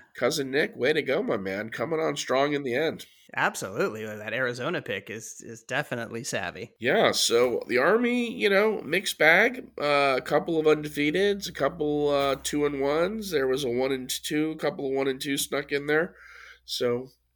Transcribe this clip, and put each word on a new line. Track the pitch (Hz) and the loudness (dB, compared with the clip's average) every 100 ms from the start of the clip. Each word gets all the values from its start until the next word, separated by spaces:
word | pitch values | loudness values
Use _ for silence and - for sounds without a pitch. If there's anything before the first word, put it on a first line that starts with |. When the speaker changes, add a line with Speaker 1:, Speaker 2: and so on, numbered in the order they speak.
| - | -16
Speaker 1:
cousin | - 123 - 135 | -2 0 0 -2
Nick, | 143 208 - | 0 -2 0
way | 131 | 0
to | 156 | 2
go, | 131 151 | 0 -2
my | 240 113 | 0 -2
man, | 95 95 110 | -4 -6 -6
coming | - 123 156 | -6 -4 -2
on | 156 143 | -2 -4
strong | - 131 147 | -2 0 2
in | 143 | 0
the | 139 | -2
end. | 123 160 104 - _ - - | -2 -2 -4 -12 _ -8 -2
Speaker 2:
Absolutely. | 180 208 98 113 185 107 107 | 0 -2 -6 -4 -4 -4 -10
That | 107 107 | -10 -6
Arizona | 120 127 123 139 170 | -2 -2 -2 -4 -6
pick | - 95 - | -4 -6 -6
is, | 107 - - | -12 -12 -16
is | - 113 | -16 -16
definitely | - 127 147 120 113 113 | -6 -6 -4 -6 -6 -8
savvy. | - 113 87 80 113 _ | -6 -4 -6 -8 -14 _
Speaker 1:
Yeah, | 120 208 135 | 0 4 4
so | 95 - 117 123 113 - | 2 2 4 4 2 0
the | 120 | 2
Army, | 156 226 240 247 233 | 4 4 2 0 -2
you | 175 208 | 0 2
know, | 196 220 202 | 4 4 0
mixed | 127 180 - - | -2 -2 -2 4
bag. | 156 175 247 247 - - | 6 8 4 0 -10 -4
Uh, | 147 143 139 127 | 2 4 4 2
a | |
couple | - 147 175 160 | 2 0 2 4
of | 156 | 4
undefeateds, | 151 151 147 147 180 202 202 190 | 4 2 -2 0 2 2 0 -6
a | |
couple, | - 143 170 151 147 143 | -2 -2 0 0 2 2
uh, | 143 139 135 | 2 2 0
two | - 147 147 | -2 0 0
and | 139 | 0
ones. | 139 156 180 220 196 | 0 2 0 -2 -2
There | 156 131 | 0 0
was | 131 | 0
a | 131 | 0
one | 120 135 | 0 0
and | 131 127 | -2 -4
two, | - - 151 156 | -6 -2 -2 -2
a | 156 | -2
couple | 156 147 139 | -4 -2 -2
of | |
one | 135 135 | 0 0
and | 131 | -2
two | 143 143 | -4 -4
snuck | - 139 143 | -2 -4 -2
in | 143 143 | -4 0
there. | 156 180 - - - - - | 0 0 -6 -20 -20 -20 -20
So, | - - 123 120 131 _ _ | -10 -2 0 0 -6 _ _